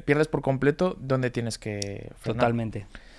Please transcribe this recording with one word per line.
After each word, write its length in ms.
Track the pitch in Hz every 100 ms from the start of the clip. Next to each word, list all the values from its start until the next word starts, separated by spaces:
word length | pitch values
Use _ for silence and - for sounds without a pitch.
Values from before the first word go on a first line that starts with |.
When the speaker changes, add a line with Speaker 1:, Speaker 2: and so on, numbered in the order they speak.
Speaker 1:
pierdes 220 | - 143 156
por 140 | 147
completo 540 | 139 131 139 151 185 -
dónde 300 | 131 131 127
tienes 280 | 120 117 -
que 520 | 107 101 101 98 - -
frenar. 240 | - 117
Speaker 2:
Totalmente. 460 | 120 117 113 104 - - -